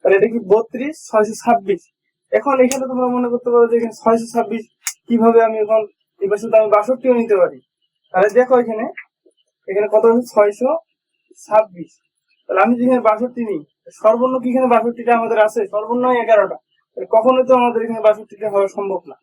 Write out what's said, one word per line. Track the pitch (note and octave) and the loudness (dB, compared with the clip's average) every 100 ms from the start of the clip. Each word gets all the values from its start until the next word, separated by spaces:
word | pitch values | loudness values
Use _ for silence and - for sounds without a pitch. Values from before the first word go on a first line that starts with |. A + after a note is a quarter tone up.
| - | 2
তাহলে | G3 | 2
এটা | G#3+ | 2
কি | A#3 F#3+ | -2 0
বত্রিশ, | G#3+ A3+ B3 C#4 D#4+ - | 0 0 -8 -8 -10 -4
ছয়শো | A3 G#3+ A3 | -2 -2 -4
ছাব্বিশ। | - A3+ G3 F3+ _ _ _ _ _ | 0 0 0 -6 _ _ _ _ _
এখন | G#3 B3+ C4 B3+ | -2 0 0 0
এখানে | C4+ C4 | 0 -6
তোমরা | B3+ B3 | -4 -2
মনে | B3 B3 | -2 -2
করতে | A#3+ B3 | -4 0
পারো | A#3+ A#3 | 2 2
যে | A#3 | 0
এখানে | A3+ G#3+ | -4 -4
ছয়শো | - A#3 A#3 | 0 0 -2
ছাব্বিশ | A#3 A3+ A3 - _ - - _ | -6 -4 -6 -10 _ -14 -14 _
কিভাবে | A#3 A3+ A3+ | 2 4 4
আমি | A3+ A3 | 2 0
এখন, | G#3 A3 G#3 _ _ _ | 0 0 -2 _ _ _
এই | G3 | -4
পাশে | G#3 A3+ | -4 2
তো | A3 | 2
আমি | A3 G#3 | 4 0
বাষট্টিও | G#3+ C4 C4 | 0 -2 0
নিতে | A#3+ A3+ G3+ | 0 2 2
পারি। | E3+ C#3 _ _ _ _ _ | 0 -2 _ _ _ _ _
তাহলে | F#3 G#3 G3+ | 0 2 2
দেখো | B3 B3+ | 2 2
এখানে, | A#3 G#3+ C4+ - - _ _ _ _ _ - | 0 -6 -8 -12 -20 _ _ _ _ _ -8
এখানে | G3 G#3 | -4 0
কত | G#3+ A3+ | 2 4
আছে? | A#3 A#3+ | 2 0
ছয়শো | - G#3 G3+ B3+ D#4+ _ _ _ _ _ _ - | 2 2 2 -4 -4 _ _ _ _ _ _ -2
ছাব্বিশ। | G#3+ A3 F3 E3 _ _ _ _ _ _ | 0 0 -8 -18 _ _ _ _ _ _
তাহলে | F#3+ | -2
আমি | G#3 A#3+ | 0 0
যদি | B3 | 0
এখানে | B3+ A3 | 0 0
বাষট্টি | G#3+ B3 B3 A3 | -2 -4 -6 -8
নিই, | F3+ D3 _ - - | -8 -10 _ -20 -2
স্বরবর্ণ | G#3+ A#3 B3+ C4 | 0 2 0 -2
কি | B3 | -2
এখানে | B3 B3+ | -2 2
বাষট্টিটা | A#3 A#3 A#3 A#3 A#3 | 0 0 -6 0 0
আমাদের | A3+ A3 | 0 0
আছে? | G#3+ A#3 G3+ | 0 0 -4
স্বরবর্ণ | G#3 A3 A#3+ B3 B3 | -6 -4 -2 0 0
এগারোটা। | A3 G#3+ F#3+ D#3+ _ _ _ | 2 2 2 -6 _ _ _
তাহলে | - - | -16 0
কখনোই | A3+ A3+ B3+ B3+ | 2 2 2 2
তো | C4 | 2
আমাদের | A#3+ A#3 | 2 -2
এখানে | A#3 A3+ | -6 0
বাষট্টিটা | G#3+ G#3+ A3 - G#3+ | 0 0 -6 -10 -4
হওয়া | G3+ G3 | -2 -2
সম্ভব | G3 G3 F#3+ - | -4 -6 -8 -10
না। | C#3 | -20